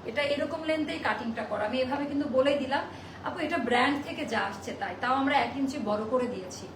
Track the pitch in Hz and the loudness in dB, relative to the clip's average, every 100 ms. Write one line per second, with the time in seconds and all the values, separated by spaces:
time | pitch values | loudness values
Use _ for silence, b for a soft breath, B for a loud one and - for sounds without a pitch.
0 | - 233 285 294 302 320 311 311 311 330 | -4 -2 0 0 0 -2 0 0 0 -2
1 | 262 254 233 220 214 208 208 254 254 285 | -2 -2 -2 -4 -4 -2 0 0 0 0
2 | 285 285 302 254 277 277 262 285 - B | 0 0 2 4 4 4 2 -2 -2 B
3 | B B - - 302 339 240 240 269 285 | B B -8 -4 0 0 4 4 4 2
4 | 330 320 277 214 196 202 - - 196 180 | -2 -6 -2 0 -2 -4 -8 -6 -6 -2
5 | 247 269 277 285 233 262 262 294 208 214 | 2 4 6 4 4 0 -2 0 0 0
6 | 220 254 240 190 185 - - | 2 2 2 -2 -8 -10 -12